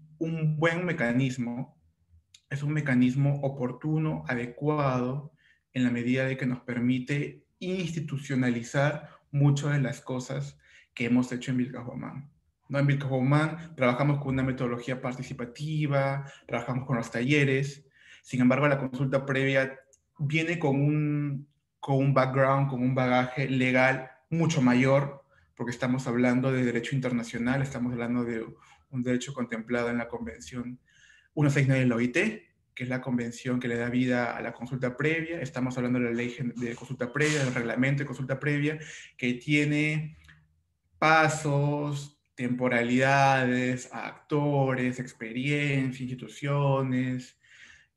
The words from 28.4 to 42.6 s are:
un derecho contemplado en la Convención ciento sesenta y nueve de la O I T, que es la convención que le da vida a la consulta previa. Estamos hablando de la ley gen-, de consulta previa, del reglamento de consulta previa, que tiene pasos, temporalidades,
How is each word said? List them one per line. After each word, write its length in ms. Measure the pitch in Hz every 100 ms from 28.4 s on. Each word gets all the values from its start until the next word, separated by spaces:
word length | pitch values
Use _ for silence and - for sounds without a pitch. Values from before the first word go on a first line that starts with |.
| 113 - - _ _
un 140 | 127
derecho 300 | 123 123 131
contemplado 560 | 135 120 113 110 120 120
en 80 | 120
la 120 | 117
Convención 720 | 117 113 110 - 127 123 127 _ _ _ _ _
ciento 160 | 156 147
sesenta 120 | 143
y 60 | 131
nueve 160 | 131
de 40 | 127
la 80 | 117
O 60 |
I 60 | 123
T, 380 | 165 220 214 _ _ _
que 100 | -
es 60 | 127
la 120 | 127
convención 580 | 131 123 117 - 127 123
que 80 | 123
le 80 | 117
da 140 | 120
vida 460 | 123 127 123 117 110
a 60 |
la 120 | 113
consulta 420 | - 123 127 127 123
previa. 460 | 147 160 160 170
Estamos 360 | - 127 127 123
hablando 220 | 123 123
de 60 | 120
la 60 |
ley 180 | 117 120
gen-, 240 | - 120 117
de 180 | 120
consulta 380 | 120 120 131 120
previa, 320 | 143 151 151
del 100 | 131
reglamento 500 | 123 117 117 135 143
de 40 | 143
consulta 320 | 123 131 135
previa, 400 | 147 147 147 156 - - - -
que 160 | 123
tiene 840 | 123 151 147 147 147 151 151 156 - - - _ _ _ _ _ -
pasos, 1200 | 156 160 151 - 151 143 143 147 147 143 143 _ _
temporalidades, 1600 | - 123 123